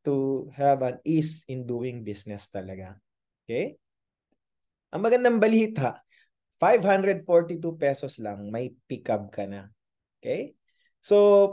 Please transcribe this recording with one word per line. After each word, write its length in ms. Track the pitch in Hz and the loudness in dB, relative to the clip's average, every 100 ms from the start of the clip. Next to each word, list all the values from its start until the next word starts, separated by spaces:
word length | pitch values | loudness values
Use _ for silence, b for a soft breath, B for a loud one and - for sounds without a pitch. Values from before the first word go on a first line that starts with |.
to 480 | 147 139 135 135 139 139 | -4 -2 -2 -4 -6 0
have 240 | 139 135 | 2 2
an 160 | 127 123 | 0 -4
ease 400 | 151 160 156 - - | -2 -2 -2 -8 -12
in 160 | 127 120 | -10 -8
doing 320 | 120 127 120 | -6 -6 -8
business 480 | 107 101 107 101 - | -12 -12 -14 -16 -12
talaga. 480 | 98 95 95 95 95 _ _ _ _ | -14 -12 -14 -16 -20 _ _ _ _
Okay? 320 | - 123 247 - _ _ _ _ _ _ _ _ _ _ _ | -8 -6 -6 -10 _ _ _ _ _ _ _ _ _ _ _
Ang 160 | 180 | -4
magandang 320 | 220 247 247 226 | 0 2 4 4
balita, 640 | 220 226 220 220 123 - _ b b _ _ _ | 4 4 2 -2 -4 -6 _ b b _ _ _
five 240 | 180 233 | 2 4
hundred 480 | 190 196 196 170 180 | 4 2 2 -2 2
forty-two 480 | 170 170 165 165 160 | 2 2 -6 -8 -4
pesos 400 | 143 139 135 - | -2 -2 -8 -10
lang, 320 | 107 101 104 | -10 -10 -10
may 240 | 113 127 - _ | -8 -10 -14 _
pickup 400 | 123 - 107 101 | -10 -4 -4 -6
ka 160 | - | -10
na. 240 | 98 101 98 _ _ _ _ _ | -10 -12 -18 _ _ _ _ _
Okay? 400 | 117 165 294 _ _ _ _ _ | -8 -6 -8 _ _ _ _ _
So, 480 | - 208 202 202 196 | 2 6 8 6 4